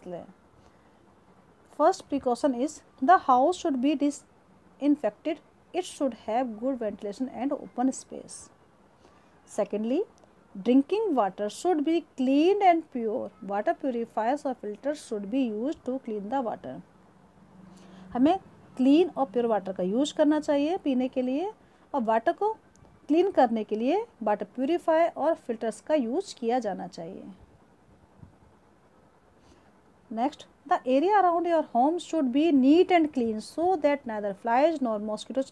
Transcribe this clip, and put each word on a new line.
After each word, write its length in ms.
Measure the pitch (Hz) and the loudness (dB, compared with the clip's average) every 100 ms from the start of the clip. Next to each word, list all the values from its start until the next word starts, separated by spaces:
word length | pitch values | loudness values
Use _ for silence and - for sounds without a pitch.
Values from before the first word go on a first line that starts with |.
| 180 | -14
लें। 180 | 175 - - _ _ - _ _ _ _ _ _ _ _ _ _ - | -14 -16 -20 _ _ -20 _ _ _ _ _ _ _ _ _ _ 0
फर्स्ट 280 | 311 381 - | 2 2 -4
precaution 460 | 277 262 240 294 240 294 | -4 -2 0 -2 0 -4
is 140 | - - _ | -6 -20 _
the 140 | 269 359 - | 4 4 6
house 320 | 247 285 359 | 4 4 2
should 200 | 339 262 | -2 0
be 120 | 269 311 | 0 2
disinfected। 1300 | 285 - - _ _ _ _ - 285 285 208 - 302 - - _ _ | 0 -2 -14 _ _ _ _ -2 0 2 0 -4 -6 -6 -10 _ _
It 120 | 339 359 | -8 -6
should 300 | - 277 226 - | -4 -4 -4 -4
have 320 | 220 262 208 | -2 -2 -4
good 180 | 247 262 | -4 -4
ventilation 500 | 214 208 208 202 262 - | -6 -6 -10 -6 -8 -6
and 180 | 269 | -4
open 380 | 285 196 - 262 | -6 -6 -2 -2
space। 460 | - - 76 - - - _ _ _ _ _ _ _ _ _ _ | -2 -10 -16 -16 -18 -20 _ _ _ _ _ _ _ _ _ _
Secondly, 520 | - 190 208 226 285 453 _ - _ _ 202 | -6 -4 -4 -2 -2 -4 _ -20 _ _ -4
drinking 600 | 208 254 277 403 440 262 | 2 4 4 0 0 0
water 340 | 196 - 208 | 0 -2 -8
should 340 | - 349 320 | -4 -2 0
be 120 | 294 330 - - | 0 -2 -4 -4
clean 440 | 254 277 330 403 | 2 4 4 4
and 220 | 381 339 - | 4 4 0
pure। 400 | 247 226 220 151 - | -6 -4 -4 -8 -12
Water 300 | 196 202 214 | -6 -4 -2
purifiers 720 | 339 285 233 233 - 220 285 277 | -4 -4 -4 -6 -4 -2 -2 -4
or 80 | 247 | -8
filters 500 | 208 208 277 302 - | -10 -8 -8 -8 -8
should 240 | 214 196 | -8 -4
be 100 | 262 | -2
used 420 | 247 208 254 320 - | -2 -2 -6 -6 -6
to 140 | 262 254 | -8 -6
clean 240 | 214 196 | -8 -6
the 120 | 269 233 | -4 -4
water। 320 | - 131 131 - _ _ _ _ _ - - - - - - - | -8 -10 -14 -16 _ _ _ _ _ -20 -20 -20 -20 -20 -20 -8
हमें 240 | 240 277 381 - - - - | 2 2 2 -4 -20 -14 0
क्लीन 320 | 254 302 359 - | 4 6 4 0
और 80 | 269 | -2
प्योर 140 | 247 233 | 0 0
वाटर 260 | 208 190 | 0 -2
का 100 | 185 | -4
यूज़ 300 | 185 220 294 - | -2 0 -2 2
करना 240 | 294 302 | 2 2
चाहिए 380 | 302 285 294 381 | 2 0 0 -2
पीने 240 | 294 254 262 | 0 0 -2
के 140 | - | -2
लिए 300 | 254 269 392 440 _ _ _ | -2 -2 -4 -8 _ _ _
और 80 | 294 | -4
वाटर 300 | 220 226 277 | 0 2 0
को 180 | 339 415 440 _ _ - _ - | 0 -2 -4 _ _ -20 _ 0
क्लीन 220 | 311 381 | 2 2
करने 320 | 339 262 226 | 4 2 2
के 120 | 208 214 | -4 -2
लिए 300 | 247 370 466 _ | 0 0 -2 _
वाटर 220 | 214 208 202 - | -4 -2 -4 -4
प्यूरीफायर 560 | 269 339 - 320 339 - | -2 0 2 2 2 0
और 160 | 285 320 - | -2 -2 -6
फिल्टर्स 340 | 226 233 214 | -6 -6 -6
का 140 | - 311 | -2 0
यूज़ 380 | 226 285 392 - | 0 -4 -6 -6
किया 240 | 226 254 | -2 -2
जाना 280 | 214 185 175 | -2 -6 -10
चाहिए। 360 | - 165 190 - 190 - _ _ _ _ _ _ _ - _ _ _ _ _ _ _ _ _ _ _ _ _ _ _ _ _ _ | -12 -14 -14 -18 -20 -20 _ _ _ _ _ _ _ -20 _ _ _ _ _ _ _ _ _ _ _ _ _ _ _ _ _ _
Next, 340 | 220 262 - - _ - | -4 -4 -6 -18 _ -4
the 100 | 349 - | -2 2
area 320 | 269 339 415 | 2 4 4
around 280 | 370 339 339 | 4 2 2
your 160 | 330 302 | 0 0
home 260 | 233 277 339 | 2 2 0
should 320 | - 320 262 | -2 -2 0
be 180 | 254 330 | 2 4
neat 400 | 285 262 320 370 | 6 6 6 6
and 200 | 349 302 | 4 2
clean 260 | 269 233 214 | 0 -2 -4
so 340 | - - 349 370 | -8 -2 0 2
that 220 | 285 285 240 | 0 0 -4
neither 280 | 214 208 | -6 -6
flies 480 | 196 233 240 311 311 | -6 0 2 2 2
nor 160 | 247 214 | -2 -4
mosquitoes 500 | 214 214 - 240 269 | -4 -8 -6 -6 -6